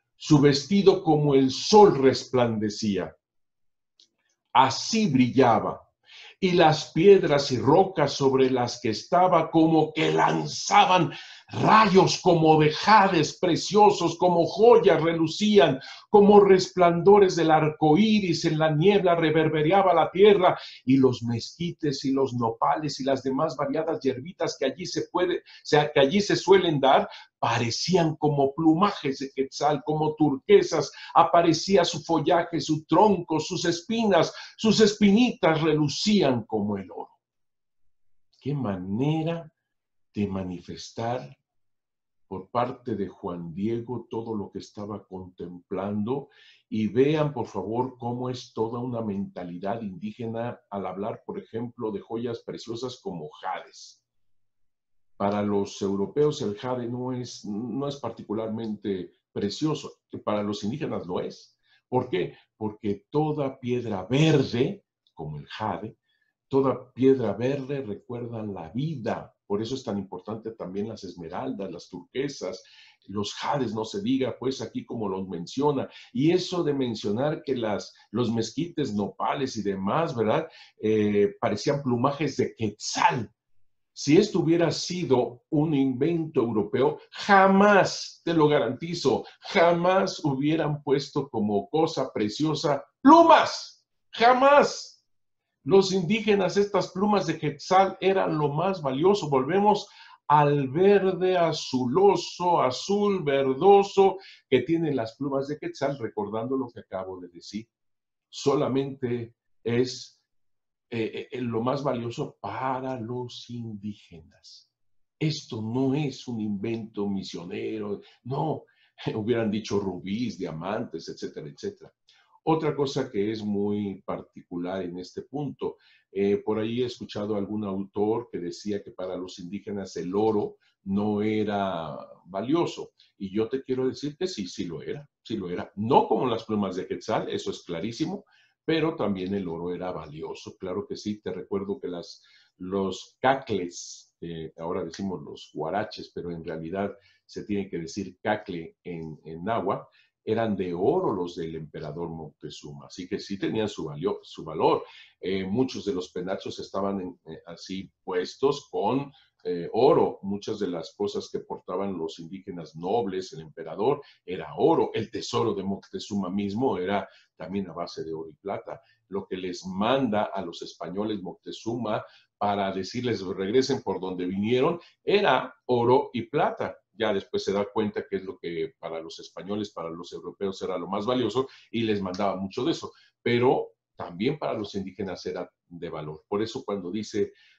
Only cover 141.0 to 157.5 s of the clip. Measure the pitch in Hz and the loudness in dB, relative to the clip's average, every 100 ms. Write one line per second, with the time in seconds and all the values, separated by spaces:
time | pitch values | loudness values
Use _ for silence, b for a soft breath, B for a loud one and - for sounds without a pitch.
141 | 104 107 95 90 - 98 98 98 90 87 | -8 -8 -8 -10 -8 -6 -6 -8 -8 -10
142 | - - b b b - 92 98 95 92 | -14 -20 b b b -16 -6 -4 -4 -6
143 | - _ 131 135 - 98 87 - - - | -14 _ 0 0 -2 -6 -6 -12 -18 -20
144 | _ _ 85 82 78 82 82 92 82 - | _ _ -12 -10 -12 -10 -8 -6 -8 -8
145 | 98 87 71 - - 76 78 98 110 - | -8 -8 -12 -18 -14 -8 -4 -4 -6 -10
146 | - - 85 82 82 80 80 95 101 - | -14 -10 -10 -10 -10 -10 -8 -6 -6 -8
147 | b b _ 90 - 101 95 85 82 104 | b b _ -14 -6 -6 -6 -10 -8 -10
148 | 90 - 110 107 - 85 82 _ 87 85 | -10 -8 -4 -4 -6 -12 -12 _ -14 -12
149 | 80 76 78 82 95 113 90 - - b | -12 -14 -16 -10 -6 -4 -4 -6 -10 b
150 | b _ - 110 113 98 90 87 110 180 | b _ -4 -2 -2 -2 -4 -2 0 0
151 | 165 101 87 85 82 80 76 82 76 78 | -2 -4 -6 -8 -10 -10 -14 -12 -12 -10
152 | 85 80 80 _ 76 - 76 71 65 - | -10 -12 -16 _ -18 -16 -18 -18 -18 -16
153 | 90 101 - 98 - 110 104 - 78 73 | -10 -10 -8 -8 -4 -4 -4 -6 -10 -6
154 | 95 104 - - 78 80 143 151 B B | -6 -6 -10 -16 -10 0 2 0 B B
155 | B _ 85 95 92 113 131 104 98 90 | B _ -6 -4 -2 -2 -2 -4 -6 -6
156 | - 90 90 95 - - - 98 98 98 | -6 -8 -6 -8 -8 -12 -10 -6 -4 -4
157 | 90 87 80 78 85 | -8 -14 -18 -18 -18